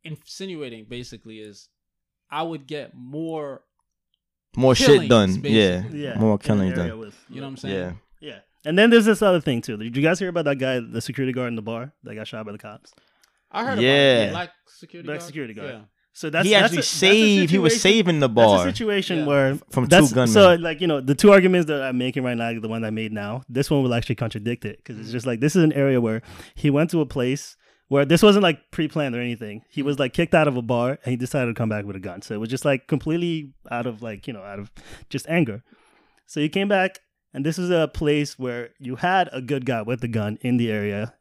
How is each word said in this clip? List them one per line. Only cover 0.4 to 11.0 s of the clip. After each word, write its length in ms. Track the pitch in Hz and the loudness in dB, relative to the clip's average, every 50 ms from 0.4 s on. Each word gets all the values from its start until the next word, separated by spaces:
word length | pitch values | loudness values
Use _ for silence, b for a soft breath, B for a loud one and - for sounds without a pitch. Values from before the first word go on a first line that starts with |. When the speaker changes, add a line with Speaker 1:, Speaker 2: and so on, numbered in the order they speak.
| 190 190 180 156 147 127 117 110 110 | -12 -12 -10 -10 -12 -12 -12 -16 -16
Speaker 1:
basically 540 | 107 123 123 123 - - 107 _ 113 110 107 | _ -14 -14 -14 -14 -18 -20 _ -20 -18 -18
is 300 | 107 107 101 98 - _ _ _ _ _ _ _ _ _ _ _ _ _ | -18 -20 -20 -20 -20 _ _ _ _ _ _ _ _ _ _ _ _ _
I 120 | 143 151 165 | -8 -8 -6
would 240 | 165 165 151 135 | -6 -8 -10 -12
get 280 | 135 151 147 127 - - | -12 -12 -12 -12 -14 -18
more 680 | 127 123 127 139 151 160 160 160 156 147 143 135 - _ _ _ _ _ _ _ _ _ _ _ _ _ _ _ _ _ _ _ | -20 -20 -14 -12 -10 -10 -8 -8 -10 -10 -10 -12 -16 _ _ _ _ _ _ _ _ _ _ _ _ _ _ _ _ _ _ _
Speaker 2:
More 200 | - 127 131 127 | 2 4 4 6
shit 120 | 120 135 | 6 8
Speaker 1:
killings, 220 | 135 147 131 113 110 | 8 8 6 8 6
Speaker 2:
done. 320 | 120 113 101 92 92 - | 4 6 6 4 0 -2
Speaker 1:
basically. 180 | - - 110 110 | -2 2 4 4
Speaker 2:
Yeah. 240 | 104 92 90 90 98 113 - 147 147 135 117 | 4 4 2 0 -6 -8 -10 -10 -10 -10 -4
Speaker 3:
Yeah, 60 | 104 | 0
Speaker 2:
More 100 | 110 110 | 2 2
Speaker 3:
in 40 | 104 | 2
an 40 | 101 | 0
Speaker 2:
killings 380 | - - 110 101 95 92 87 | 0 -2 0 0 0 -2 -2
Speaker 3:
area 120 | 87 87 85 | -2 -4 -6
Speaker 2:
done. 80 | - - | -6 -10
Speaker 3:
with, 160 | 113 104 98 _ _ _ | -16 -18 -20 _ _ _
Speaker 1:
You 60 | - | -16
know 40 | 135 | -14
what 60 | 135 | -14
I'm 60 | 139 135 | -14 -14
Speaker 3:
with 60 | 127 | -12
Speaker 1:
saying? 140 | - 98 98 95 90 90 87 98 _ _ _ _ | -10 -8 -6 -6 -6 -8 -10 -14 _ _ _ _
Speaker 2:
Yeah. 80 | - 147 | -20 -20
Speaker 3:
Yeah. 100 | 113 98 _ _ _ _ _ | -20 -20 _ _ _ _ _
And 120 | 151 160 | -2 4
then 120 | 185 214 233 | 4 6 8
there's 160 | 233 233 208 | 8 6 6
this 160 | 220 214 - | 4 2 2
other 180 | 214 196 180 170 | 2 2 2 2
thing, 220 | - 165 131 117 | 0 -2 -4 -4
too. 160 | - - 113 | -4 -8 -10
Did 180 | 104 107 117 117 | -10 -10 -6 -2
you 80 | 135 143 | 0 2
guys 160 | 160 180 175 | 2 0 0
hear 100 | 202 180 | -4 -6
about 160 | 170 170 160 | -4 -4 -2
that 120 | 143 143 135 | -2 -2 -2
guy, 200 | 131 131 131 127 | -2 -4 -4 -4
the 220 | 117 117 113 113 | -6 -6 -10 -8